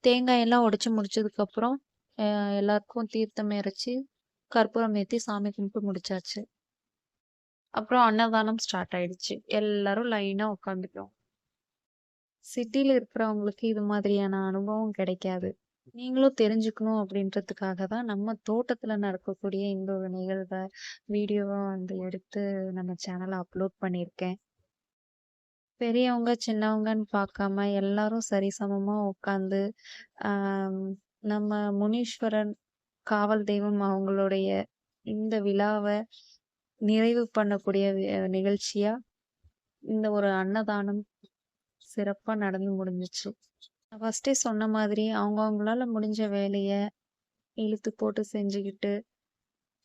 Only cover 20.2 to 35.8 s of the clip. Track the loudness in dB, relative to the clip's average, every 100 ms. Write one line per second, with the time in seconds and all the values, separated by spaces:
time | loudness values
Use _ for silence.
20.2 | -4 -4 -4 -6 -8 -12 -18 -18 -4 -2
21.2 | 0 0 0 -2 -2 -4 -6 -6 -6 -8
22.2 | _ -6 -4 -4 -4 -6 -6 -6 -8 -6
23.2 | -4 -6 -6 -4 -4 _ -4 -4 -6 -6
24.2 | -6 -6 _ _ _ _ _ _ _ _
25.2 | _ _ _ _ _ _ 0 4 4 2
26.2 | 2 0 0 0 2 2 0 0 0 0
27.2 | -2 -2 -2 0 0 2 2 2 0 -2
28.2 | 0 0 0 -2 -2 0 0 0 -2 -2
29.2 | -2 -2 0 0 -2 -6 -18 -20 -20 -6
30.2 | -2 0 0 -2 -2 -4 -6 -8 _ _
31.2 | -4 -2 0 0 0 0 2 0 -2 -2
32.2 | 0 0 -2 -6 _ _ _ _ -2 0
33.2 | 2 2 2 0 2 2 2 0 0 2
34.2 | 2 2 0 0 -4 _ _ _ -8 -4
35.2 | -2 0 2 2 2 0